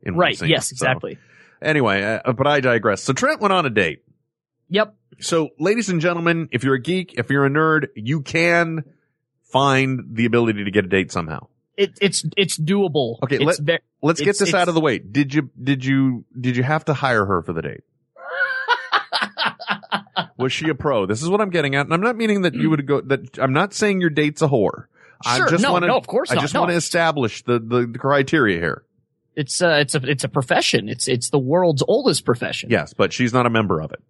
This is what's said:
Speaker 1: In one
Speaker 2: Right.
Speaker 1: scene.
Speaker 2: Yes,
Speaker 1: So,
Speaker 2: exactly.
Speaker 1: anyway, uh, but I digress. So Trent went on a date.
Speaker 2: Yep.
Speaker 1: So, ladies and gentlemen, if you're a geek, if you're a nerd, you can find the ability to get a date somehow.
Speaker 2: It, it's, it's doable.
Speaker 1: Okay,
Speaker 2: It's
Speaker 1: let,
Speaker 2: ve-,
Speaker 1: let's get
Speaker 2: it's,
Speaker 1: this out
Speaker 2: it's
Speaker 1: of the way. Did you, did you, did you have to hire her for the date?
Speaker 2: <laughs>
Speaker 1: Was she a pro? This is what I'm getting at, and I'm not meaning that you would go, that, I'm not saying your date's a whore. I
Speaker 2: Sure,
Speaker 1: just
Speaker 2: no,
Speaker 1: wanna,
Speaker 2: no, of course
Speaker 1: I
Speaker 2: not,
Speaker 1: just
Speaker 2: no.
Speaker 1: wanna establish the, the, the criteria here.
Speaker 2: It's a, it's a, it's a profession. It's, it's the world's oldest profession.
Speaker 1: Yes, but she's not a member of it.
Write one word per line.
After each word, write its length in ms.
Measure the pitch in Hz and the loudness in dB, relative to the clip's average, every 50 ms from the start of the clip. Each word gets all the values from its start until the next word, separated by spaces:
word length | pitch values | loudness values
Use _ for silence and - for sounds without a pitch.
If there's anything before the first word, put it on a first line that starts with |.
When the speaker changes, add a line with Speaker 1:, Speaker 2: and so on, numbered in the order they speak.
| - | -8
Speaker 1:
In 100 | - 92 | -4 0
one 60 | 165 | 2
Speaker 2:
Right. 160 | 180 151 110 - | 2 2 2 -2
Speaker 1:
scene. 120 | 85 80 | 0 0
Speaker 2:
Yes, 180 | 160 - - - | 0 0 0 -6
Speaker 1:
So, 40 | - | -6
Speaker 2:
exactly. 440 | - 131 127 127 - - - 196 - _ _ _ - - _ _ _ | -2 -2 -2 -2 -2 -6 -12 -12 -14 _ _ _ -20 -20 _ _ _
Speaker 1:
anyway, 600 | - 131 156 151 127 107 98 98 98 104 113 104 - | -2 0 0 2 2 2 2 0 0 -2 -4 -4 -2
uh, 80 | 123 123 | -4 -2
but 140 | 117 135 143 | 0 2 2
I 140 | 147 143 | 2 2
digress. 400 | 127 127 120 117 101 113 101 95 - | 4 2 2 2 2 2 0 0 0
So 80 | - 135 | -4 -2
Trent 280 | 131 240 277 311 240 | 0 0 0 0 0
went 100 | 208 202 | 0 0
on 140 | 190 185 165 | 2 2 0
a 40 | 135 | 0
date. 340 | 110 104 95 80 76 - _ _ _ _ _ _ _ _ _ _ _ _ _ _ | 0 0 0 0 -2 -6 _ _ _ _ _ _ _ _ _ _ _ _ _ _
Speaker 2:
Yep. 220 | 170 202 214 208 _ _ _ _ - _ | 0 0 0 -2 _ _ _ _ -20 _
Speaker 1:
So, 300 | - - 170 165 156 143 _ _ | -6 -2 0 0 0 -2 _ _
ladies 320 | 147 185 214 240 220 - | 0 0 0 0 0 -2
and 100 | 185 165 | -2 0
gentlemen, 480 | 151 180 175 170 170 170 170 165 160 - | 0 0 0 0 0 0 0 0 -2 -2
if 120 | - 123 113 | -4 -2 0
you're 120 | 135 135 | 2 0
a 40 | 135 | 0
geek, 360 | 117 139 180 185 180 - - - | 0 -2 -2 -2 -4 -6 -6 -8
if 140 | 117 - | -4 0
you're 120 | 139 143 139 | 2 2 2
a 60 | 139 | 4
nerd, 380 | 135 151 160 160 156 156 139 - _ | 4 2 2 4 2 2 0 -2 _
you 260 | 110 107 117 147 160 | -10 -6 -4 -4 -4
can 640 | 135 - - 165 170 175 170 170 170 165 160 160 143 - _ _ _ _ _ _ _ _ _ _ _ | -4 -2 0 0 2 4 4 2 2 0 -2 -8 -10 -12 _ _ _ _ _ _ _ _ _ _ _
find 580 | _ - 131 139 139 135 131 135 131 131 123 - - | _ 0 2 4 4 4 4 2 0 -2 -4 -6 -8
the 140 | 117 110 117 | -2 0 0
ability 400 | 120 110 120 117 113 107 104 101 | 2 4 4 4 2 0 -2 -4
to 40 | 101 | 0
get 160 | 95 104 98 | 2 0 2
a 20 | 90 | 4
date 240 | 95 95 95 - | 2 0 0 0
somehow. 360 | - 92 82 78 78 - - _ _ _ _ _ _ | -4 -6 -6 -6 -8 -10 -12 _ _ _ _ _ _
Speaker 2:
It, 220 | - 202 190 - - | -2 -2 -2 -2 -2
it's, 220 | 202 196 - - - 156 - 202 | -2 0 0 0 -6 -4 -2 -2
it's 180 | 196 160 - | -2 -2 -2
doable. 640 | - 156 151 196 202 196 180 139 151 135 117 117 - - | -6 -2 0 0 0 0 0 0 0 -2 -2 -4 -6 -4
Speaker 1:
Okay, 140 | 127 139 120 | -2 0 0
Speaker 2:
It's 60 | 139 | 2
Speaker 1:
let, 160 | 151 151 - 147 151 165 165 | 0 0 0 0 -2 -2 -2
Speaker 2:
ve-, 40 | _ _ _ _ - | _ _ _ _ -2
Speaker 1:
let's 160 | 147 170 - | 0 0 0
get 100 | 147 185 | 0 -2
Speaker 2:
it's, 100 | 202 202 | 0 0
Speaker 1:
this 140 | 202 175 175 | 0 0 2
out 100 | 190 175 | 2 2
Speaker 2:
it's 60 | 175 | 2
Speaker 1:
of 60 | 165 | 2
the 60 | 165 | 2
way. 180 | 156 151 113 90 | 2 2 0 -2
Did 340 | - 95 104 135 147 135 135 | -6 -4 -2 -2 0 2 0
you, 160 | 151 143 131 _ - | -2 -2 -2 _ -8
did 240 | 127 131 139 135 127 | -2 -2 -2 -2 0
you, 400 | 135 139 135 135 135 127 113 - _ _ 139 | 0 0 2 2 0 0 -2 -8 _ _ -6
did 160 | 123 127 123 | -4 -2 0
you 60 | 120 | 0
have 240 | 127 131 156 160 - | 0 0 -2 -2 0
to 80 | - 151 | -2 -2
hire 320 | 131 139 135 123 110 101 | 0 0 0 2 2 2
her 160 | 98 98 87 | 2 0 -2
for 100 | 80 - | -2 -4
the 120 | 85 80 76 | -6 -6 -6
date? 180 | 73 - - _ | -8 -10 -12 _
Speaker 2:
<laughs> 40 | _ _ _ _ _ _ - - - 508 539 571 539 523 523 523 453 480 494 508 - - - - - - - 269 - - - 302 226 - _ - 233 196 - - - 226 - - _ _ 196 - - _ - | _ _ _ _ _ _ -18 -14 -10 -4 -4 -4 -4 -4 -6 -2 -2 -2 -2 -2 -2 -2 -2 -2 -2 -4 -4 -4 -4 -6 -4 -4 -4 -4 _ -6 -6 -4 -6 -4 -6 -6 -6 -6 _ _ -6 -6 -6 _ -4
Speaker 1:
Was 160 | 123 131 127 | -4 -4 -4
she 160 | - 156 156 | -2 -2 -2
a 60 | 151 | -4
pro? 300 | 131 - 151 135 110 98 | 0 0 0 2 2 2
This 160 | 92 107 113 | 0 -2 -2
is 80 | 143 170 | 0 0
what 120 | 190 208 | 0 0
I'm 80 | 214 196 | 0 0
getting 260 | 175 170 147 139 135 | 0 0 0 0 0
at, 100 | 139 143 | 0 0
and 80 | - 160 | 0 0
I'm 80 | 170 | 0
not 140 | 196 233 247 | 0 0 -2
meaning 280 | 214 233 220 208 202 185 | -2 0 0 0 2 2
that 100 | 175 - | 0 0
you 160 | - 151 156 | 0 0 2
would 160 | 160 147 139 | 2 0 0
go, 160 | 135 143 135 | 0 -2 -2
that, 360 | - 131 139 131 - 123 - - | 0 0 -2 -2 -2 -10 -6 -2
I'm 140 | 127 131 131 | 0 0 2
not 200 | 151 185 202 - | 2 0 -2 -2
saying 260 | - 214 208 196 190 | 0 0 2 2 2
your 80 | 180 170 | 0 0
date's 320 | 147 143 151 147 147 - | 2 2 0 0 0 0
a 60 | 160 143 | 0 2
whore. 380 | 139 123 101 87 - - - _ _ _ - - - _ - | 2 2 2 2 0 -4 -14 _ _ _ -20 -20 -20 _ -2
I 120 | - 120 127 | 0 0 2
Speaker 2:
Sure, 120 | 370 277 | 2 2
Speaker 1:
just 140 | - 170 214 | 2 2 2
Speaker 2:
no, 100 | 285 220 | 2 2
Speaker 1:
wanna, 140 | 175 170 180 | 2 2 2
Speaker 2:
no, 100 | 254 - | 0 0
of 100 | 123 - | -2 -2
course 240 | - 233 - - | -2 -2 0 0
Speaker 1:
I 40 | 127 | 0
Speaker 2:
not, 60 | - | 0
Speaker 1:
just 120 | 143 143 160 | 0 0 0
Speaker 2:
no. 80 | 269 | 0
Speaker 1:
wanna 120 | - 175 170 | 0 2 0
establish 680 | 170 156 - - 170 165 165 151 147 127 107 - - - | 0 -2 0 0 2 2 2 2 0 -2 -2 -2 -6 -2
the, 160 | - 120 120 | 0 0 0
the, 280 | 113 113 120 123 120 117 | 0 0 0 0 0 0
the 80 | 117 120 | -4 -4
criteria 580 | - 135 143 143 139 135 - 160 131 107 92 85 | 0 2 2 2 2 2 4 4 4 4 2 2
here. 260 | 85 82 57 - _ _ _ _ _ _ _ _ _ _ _ | 0 -4 -4 -6 _ _ _ _ _ _ _ _ _ _ _
Speaker 2:
It's 260 | - 151 - - - | -8 -6 -6 -4 0
a, 200 | 180 170 156 147 | 2 2 4 4
it's 140 | 147 131 - | 2 2 -2
a, 140 | 147 123 131 | -4 -2 -2
it's 140 | 147 131 - | -4 -2 -4
a 60 | 131 | -4
profession. 580 | - 143 127 - 185 - 359 - - 117 98 107 | -2 -2 0 2 2 2 2 2 0 0 -2 -2
It's, 200 | 110 - - - | -8 -6 -2 -2
it's 220 | 131 120 120 - | -2 -2 -2 -2
the 100 | - 143 | -2 -2
world's 440 | 131 127 151 180 185 170 156 131 - - | 0 2 2 2 4 2 2 2 0 2
oldest 360 | - 269 - 262 151 - - | 0 2 2 2 0 0 0
profession. 440 | - 131 123 117 85 - - - - | 0 0 0 0 -6 -6 -8 -2 0
Speaker 1:
Yes, 240 | 113 95 76 - - | 0 0 0 -2 -2
but 180 | - 104 92 | 0 0 0
she's 220 | - - 123 120 113 | 2 0 0 2 2
not 120 | 127 123 | 2 2
a 40 | 120 | 4
member 320 | 113 113 110 92 87 80 | 2 2 2 2 0 -2
of 100 | 78 76 | -2 -6
it. 100 | - - _ | -10 -14 _